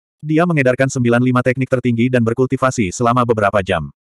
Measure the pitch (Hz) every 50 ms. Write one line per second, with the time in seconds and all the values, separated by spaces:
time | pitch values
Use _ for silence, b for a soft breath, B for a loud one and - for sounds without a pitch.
0 | _ _ _ _ - 151 156 156 175 180 170 147 135 127 127 - 135 135 - 135
1 | 123 117 120 120 123 127 127 123 123 131 123 131 131 - - 127 - 123 120 113
2 | 117 127 127 123 117 110 117 - 131 127 - 127 - 131 127 - 107 90 - -
3 | 123 117 120 127 123 117 117 107 104 101 101 104 95 90 95 82 76 71 - _